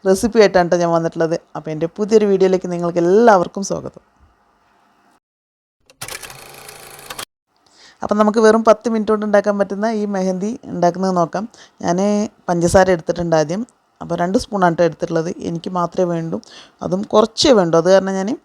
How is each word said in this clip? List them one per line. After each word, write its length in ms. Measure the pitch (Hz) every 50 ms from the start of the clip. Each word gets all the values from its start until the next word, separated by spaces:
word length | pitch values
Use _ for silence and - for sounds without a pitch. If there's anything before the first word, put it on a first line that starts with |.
| -
റെസിപ്പി 340 | 190 190 196 - 226 226 226
ആയിട്ടാണ് 280 | 208 190 190 185 175 170
ട്ടോ 80 | 180
ഞാൻ 140 | 175 175 170
വന്നിട്ടുള്ളത്. 460 | 170 165 165 165 - 165 165 160 170 - _ _
അപ്പോൾ 180 | _ 160 151 156
എൻ്റെ 180 | 156 156 160 165
പുതിയൊരു 380 | _ - 214 196 226 220 214
വീഡിയോയിലേക്ക് 420 | 202 196 185 190 190 190 180 - 180
നിങ്ങൾക്ക് 300 | 175 170 175 175 170 175
എല്ലാവർക്കും 640 | 170 175 190 214 240 233 208 185 175 170 - 202 196
സ്വാഗതം. 380 | - 170 - - - _ - _ _ _ _ _ _ _ _ _ _ _ _ _ _ _ _ _ _ _ _ _ _ _ _ _ _ _ _ _ _ _ _ _ _ _ _ _ _ _ _ - - - - - - - - - - - - - - - - - - - - - - - - - _ _ _ _ _ _ _ _ _ _ _ - - _ _
അപ്പം 140 | - - 208 208
നമുക്ക് 220 | 214 214 202 233
വെറും 220 | 220 220 214 226 220
പത്ത് 260 | - 208 - - 240
മിനിറ്റ് 220 | 226 220 208 208
കൊണ്ട് 140 | 214 208 214
ഉണ്ടാക്കാൻ 280 | 214 202 202 202 208 208
പറ്റുന്ന 320 | 202 196 190 202 196 208 226
ഈ 100 | 226 214 208 202
മെഹന്തി 420 | 202 190 185 190 185 185 190 214 247 - -
ഉണ്ടാക്കുന്നത് 480 | - - 180 175 175 170 180 190 190 185
നോക്കാം. 300 | 175 170 156 - 180 214 - - - - _ _ _
ഞാൻ 180 | - 175 175 180 196 208 208 208 208 - _ _ _
പഞ്ചസാര 420 | - 180 170 165 175 - 196 185 185
എടുത്തിട്ടുണ്ട് 460 | 185 165 - - 170 170 175 170 165
ആദ്യം. 260 | 156 156 147 170 208 247 _ _ _ _ _ _ _
അപ്പോൾ 160 | 165 160 170
രണ്ട് 220 | 165 175 175 190 254
സ്പൂണാണ് 380 | - _ 208 202 185 175 165
ട്ടോ 80 | 160 175
എടുത്തിട്ടുള്ളത്. 460 | 165 156 _ 175 165 165 165 160 175 - 302
എനിക്ക് 300 | - 180 170 165 - -
മാത്രമേ 380 | 185 180 175 170 - - 185 175
വേണ്ടൂ, 260 | 175 165 165 165 180 220 - - - - - _ _ _
അതും 180 | - - 175 190 208
കുറച്ചേ 480 | - - 214 220 220 _ - - 311
വേണ്ടൂ. 240 | 254 208 180 165 160 165
അത് 100 | 160 185
കാരണം 240 | 190 190 190 196 190
ഞാൻ 140 | 190 190 202 277 349